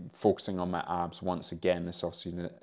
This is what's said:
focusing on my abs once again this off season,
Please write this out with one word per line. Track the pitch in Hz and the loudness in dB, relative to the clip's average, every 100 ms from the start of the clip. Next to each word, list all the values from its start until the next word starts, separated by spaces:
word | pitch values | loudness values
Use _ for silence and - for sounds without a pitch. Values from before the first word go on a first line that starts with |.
| 90 - | -14 2
focusing | 107 95 - 92 | 4 4 2 -2
on | 90 | 0
my | 87 - | 0 0
abs | 87 87 - | 0 -2 -2
once | 90 87 - | -2 -2 -4
again | 85 95 87 87 | 0 4 4 0
this | 85 85 | -4 -4
off | - | -4
season, | 90 87 87 - | -6 -6 -6 -8